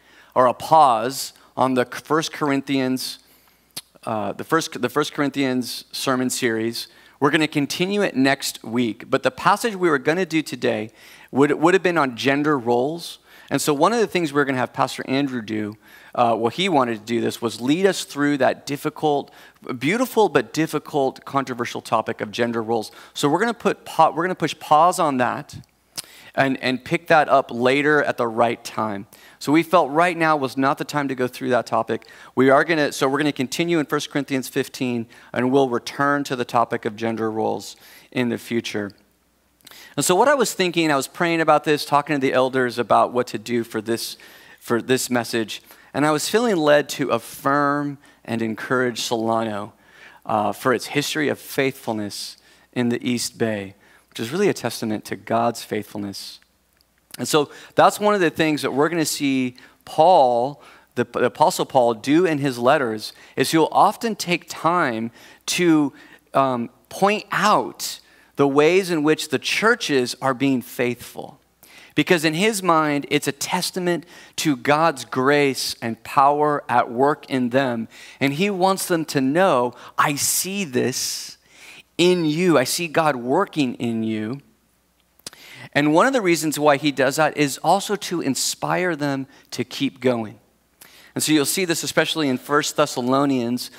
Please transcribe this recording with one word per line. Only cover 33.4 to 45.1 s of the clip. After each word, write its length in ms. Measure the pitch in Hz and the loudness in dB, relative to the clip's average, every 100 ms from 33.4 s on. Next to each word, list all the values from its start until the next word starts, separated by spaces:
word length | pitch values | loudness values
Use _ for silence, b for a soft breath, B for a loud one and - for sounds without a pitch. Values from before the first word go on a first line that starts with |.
| 123 - 170 170 | -4 -4 0 0
in 60 | 143 | 0
First 240 | 147 - | -4 -4
Corinthians 380 | 147 135 135 120 | -6 -4 -4 -4
fifteen, 580 | - 127 - 127 120 113 B B | -6 -6 -4 -4 -4 -6 B B
and 180 | 117 127 | -2 2
we'll 180 | 139 135 | 2 2
return 540 | 120 - - 143 143 | 0 -4 -2 0 0
to 120 | 143 127 | -2 -6
the 80 | |
topic 400 | 123 120 117 120 | -2 0 0 -2
of 100 | - | -6
gender 360 | 107 113 110 110 | -6 -6 -4 -4
roles 440 | 110 107 104 101 - B B B | -2 -4 -4 -8 -18 B B B
in 160 | 131 123 | -4 -2
the 100 | 110 | -4
future. 540 | - 117 113 107 101 - _ _ _ _ _ _ - B B B | -4 -6 -4 -6 -6 -10 _ _ _ _ _ _ -20 B B B
And 80 | |
so 120 | 139 180 | 0 4
what 100 | 269 | 4
I 80 | |
was 200 | 285 220 | 4 2
thinking, 360 | - 180 170 160 | 0 -2 2 2
I 60 | 143 | 2
was 100 | 131 | 0
praying 340 | - 170 165 | -4 -2 0
about 220 | 160 147 | 0 0
this, 220 | 165 147 | 0 -2
talking 320 | - 147 143 147 | 0 -2 0 -2
to 40 | |
the 120 | 131 | 0
elders 480 | 127 131 127 123 113 | 2 0 0 -2 -2
about 320 | 110 117 107 | 2 4 4
what 160 | 120 120 | 0 -4
to 100 | 113 | -6
do 240 | 107 120 | -4 -4
for 180 | 113 117 | -2 -6
this, 360 | 107 113 - - B B B B | -4 -4 -6 -14 B B B B
for 240 | - 120 | -2 -2
this 260 | 107 127 | 0 -2
message, 540 | - | 0